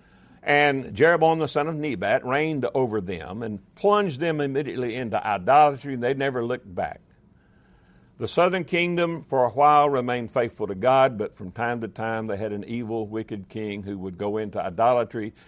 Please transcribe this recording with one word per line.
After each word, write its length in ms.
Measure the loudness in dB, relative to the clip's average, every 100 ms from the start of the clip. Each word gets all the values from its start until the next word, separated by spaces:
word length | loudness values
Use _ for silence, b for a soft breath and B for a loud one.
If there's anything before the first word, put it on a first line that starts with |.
| b b b b
And 500 | 0 4 4 2 -2
Jeroboam 460 | 2 4 6 4 2
the 80 | 0
son 200 | -2 -2
of 100 | -2
Nebat 480 | -4 -2 0 0 0
reigned 400 | -2 0 -2 -2
over 260 | 0 0 -2
them 440 | -4 -8 -8 -8
and 160 | -8 -8 _ -2
plunged 440 | 2 2 0 -2
them 220 | -2 0
immediately 540 | -2 -2 -4 -4 -4 -4
into 300 | -2 -2 -2
idolatry, 680 | -2 4 6 6 4 -6
and 100 | -4
they 100 | -2
never 300 | 0 -2 -2
looked 300 | -4 -6 -8 -6
back. 240 | -6 -8 _ _ _ b b b b b b b b b
The 60 | -4
southern 380 | 2 2 2 -2
kingdom 600 | -2 0 0 -2 -2 -2
for 180 | 0 2
a 40 |
while 400 | 4 6 6 6
remained 400 | 2 0 -2 -2
faithful 380 | -2 -2 -2 -6
to 80 | 0
God, 420 | 4 6 4 2
but 180 | -8 -8
from 140 | -14
time 320 | -6 -4 -4
to 60 | -6
time 400 | -6 -4 -4 -4
they 100 | -6
had 140 | -6
an 120 | -6 -8
evil, 420 | -8 -6 -6 -6
wicked 420 | -8 -8 -10 -10
king 320 | -8 -6 -8
who 160 | -8 -8
would 220 | -8 -6
go 180 | -4 -4
into 260 | -4 -6
idolatry 680 | -6 2 4 4 0 -6 -10 -12